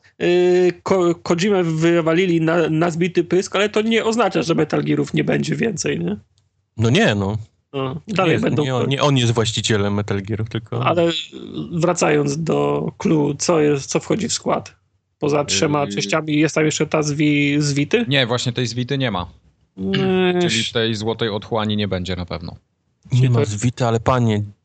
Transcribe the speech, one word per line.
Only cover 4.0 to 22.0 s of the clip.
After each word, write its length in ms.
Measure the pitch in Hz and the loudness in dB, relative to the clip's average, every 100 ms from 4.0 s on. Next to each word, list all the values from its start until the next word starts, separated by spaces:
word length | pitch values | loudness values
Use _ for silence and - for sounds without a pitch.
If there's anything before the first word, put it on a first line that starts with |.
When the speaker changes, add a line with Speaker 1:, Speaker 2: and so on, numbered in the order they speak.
| 214 | 2
Speaker 1:
oznacza, 360 | 226 202 175 | 2 2 0
że 140 | 147 160 | 0 0
Metal 280 | 151 151 | 0 0
Gearów 300 | 147 147 143 | 0 0 0
nie 100 | 156 | 0
będzie 320 | 143 147 143 143 | 0 0 0 -2
więcej, 440 | - 160 151 143 | -2 -2 -4 -4
nie? 180 | 170 214 - _ _ _ _ - | -4 -6 -10 _ _ _ _ -2
Speaker 2:
No 120 | 110 | 2
nie, 260 | 156 220 104 | 4 4 2
no. 220 | 98 104 110 _ _ | 0 -4 -8 _ _
Speaker 1:
No, 280 | 139 135 151 - | -6 -6 -6 -4
dalej 280 | 185 180 - | 0 2 2
Speaker 2:
Nie, 40 | |
Speaker 1:
będą 220 | - 147 | 0 0
Speaker 2:
nie 120 | 139 127 | 0 -2
on, 120 | 127 | -2
nie 140 | 135 | 0
on 160 | 143 135 | 2 4
jest 140 | 117 | 2
właścicielem 600 | 117 113 - - 107 101 | 2 0 -2 0 0 0
Metal 280 | 101 101 101 | -2 -2 -4
Gearów, 280 | 98 107 110 | -4 -6 -6
tylko 360 | 113 113 120 123 | -8 -8 -4 0
Speaker 1:
Ale 240 | 170 170 160 - 131 107 143 147 | 2 0 -2 -8 -14 -12 -10 -8
wracając 720 | 170 175 170 170 151 143 143 | -2 0 0 2 2 0 -2
do 480 | 156 143 143 143 - - | -2 0 0 -2 -4 -4
clue, 380 | 190 160 143 - | 0 0 0 -2
co 220 | - 170 | 0 2
jest, 300 | 147 143 - | 2 0 -2
co 100 | 160 | -4
wchodzi 280 | - 151 - | -2 -2 -2
w 40 | |
skład? 420 | - - - - - _ _ _ _ | -4 -4 -4 -6 -18 _ _ _ _
Poza 260 | 147 147 143 | -2 0 0
trzema 400 | - 156 147 143 | 0 0 0 0
Speaker 3:
Yy. 60 | |
Speaker 1:
częściami 440 | 101 143 160 156 151 | -4 -2 -2 0 2
jest 180 | 156 - | 2 2
tam 100 | 156 | 0
jeszcze 220 | - 156 | 0 0
ta 160 | 156 | 0
z 80 | 151 | 0
Wi-, 420 | 147 151 147 143 147 | 0 2 2 2 2
z 120 | 147 | 0
Vity? 320 | 139 147 233 233 | 0 -2 -4 -2
Speaker 3:
Nie, 200 | 139 120 | 0 0
właśnie 240 | 120 127 | 0 -2
tej 140 | 117 120 | -2 -4
z 60 | |
Vity 240 | 117 123 139 | -4 -4 -2
nie 140 | 127 | -2
ma. 180 | 92 85 - _ _ _ - | -4 -6 -12 _ _ _ -8
Speaker 1:
Eee. 640 | 190 190 190 185 185 180 175 | -4 0 0 2 2 2 0
Speaker 3:
Czyli 160 | 110 113 | -2 -2
tej 220 | 120 113 110 | 0 0 -2
złotej 340 | 107 113 117 | -4 -2 -2
otchłani 480 | 104 - 117 107 104 | -4 -4 -2 0 -2
nie 100 | 101 | -2
będzie 280 | 92 | -2